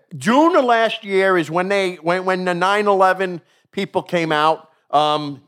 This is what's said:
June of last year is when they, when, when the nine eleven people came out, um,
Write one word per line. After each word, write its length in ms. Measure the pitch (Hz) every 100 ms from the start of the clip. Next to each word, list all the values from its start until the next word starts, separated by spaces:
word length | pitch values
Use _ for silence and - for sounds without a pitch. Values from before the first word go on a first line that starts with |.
| _ 143
June 380 | 139 254 320 349
of 100 | 247
last 380 | 233 226 -
year 340 | 202 190 190 185
is 140 | 151
when 160 | 165 185
they, 280 | 202 190 175
when, 300 | 160 180 185
when 200 | 185 180
the 80 |
nine 340 | 175 185 208 208
eleven 540 | 196 190 180 190 175 - _ _
people 300 | - 196 185
came 300 | - 175 165
out, 380 | 151 156 160 - _ _
um, 540 | 143 151 151 147 135